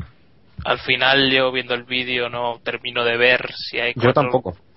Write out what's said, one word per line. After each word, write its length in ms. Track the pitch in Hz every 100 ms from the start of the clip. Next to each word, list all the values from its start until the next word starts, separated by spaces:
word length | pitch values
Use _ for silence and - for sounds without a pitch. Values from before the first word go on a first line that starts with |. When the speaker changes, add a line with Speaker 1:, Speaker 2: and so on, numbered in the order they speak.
| - - _ _ _ -
Speaker 1:
al 160 | - 123
final 500 | - 127 131 135 135
yo 220 | 131 131
viendo 220 | 127 123
el 100 | 123
vídeo 460 | 120 127 123 123 120
no 300 | 120 120 117
termino 400 | - 117 123 123
de 140 | 117 117
ver 340 | 123 123 -
si 240 | - - 127
hay 160 | 120
Speaker 2:
Yo 100 | 120
Speaker 1:
cuatro 200 | 117 151
Speaker 2:
tampoco. 340 | 127 127 95 85 _